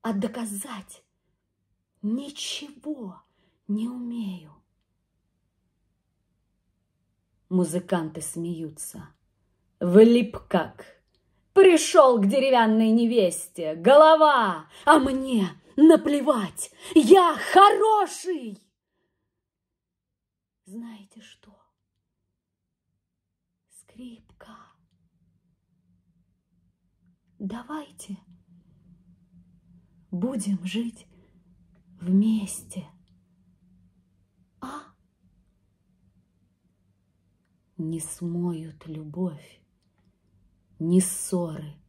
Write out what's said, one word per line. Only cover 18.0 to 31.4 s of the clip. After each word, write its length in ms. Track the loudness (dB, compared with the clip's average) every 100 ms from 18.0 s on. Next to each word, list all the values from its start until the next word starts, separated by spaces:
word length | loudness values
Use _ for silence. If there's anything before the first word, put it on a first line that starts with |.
| -2 -6 -8 -8 -10 -16 _ _ _ _ _ _ _ _ _ _ _ _ _ _ _ _ _ _ _ _
Знаете 560 | _ -18 -18 -20 -20 -20
что? 340 | -20 _ _ _ _ _ _ _ _ _ _ _ _ _ _ _ _ _ _ _ _ _ _ _ _
Скрипка. 880 | -20 _ -20 -20 -20 _ _ -20 -20 -20 _ _ _ _ _ _ _ _ _ _ _ _ _ _ _ _ _ _ _ _ _ _ _ _ _ _ _
Давайте 800 | -14 -14 -14 -16 -16 -20 -20 -20 _ -20 _ -20 _ _ _ -20 _ _ _ -20 _ _ _ _ _ _ _
будем 560 | -6 -6 -6 -6 -6
жить 420 | -6 -8 -10 -12 -20 _ _ _